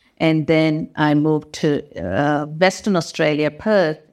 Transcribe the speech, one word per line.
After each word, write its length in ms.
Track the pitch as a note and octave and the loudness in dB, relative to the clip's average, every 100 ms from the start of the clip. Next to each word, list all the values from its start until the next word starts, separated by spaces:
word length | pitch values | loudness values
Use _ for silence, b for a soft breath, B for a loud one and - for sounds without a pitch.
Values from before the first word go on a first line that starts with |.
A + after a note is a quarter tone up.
| _ - | _ -2
And 280 | D#3+ D#3+ D3 | 0 0 2
then 440 | D#3+ D#3+ D#3 F3 - | 2 2 0 -4 -2
I 180 | D3+ | 2
moved 380 | D3 D3+ D3+ D3 | 2 2 0 -4
to, 280 | - D#3 C#3+ - - | -4 -2 -2 -6 -10
uh, 460 | F2 F#2+ C#3+ D3 D3+ | -6 -2 0 -2 -4
Western 480 | D#3 F#3 F#3+ A3+ | 0 0 0 -2
Australia, 560 | F3+ - - D#3 D3 D3+ | -2 -2 -2 0 2 -2
Perth, 480 | D3+ G#3+ G#3 D#3+ D#3 _ | -2 0 2 2 -2 _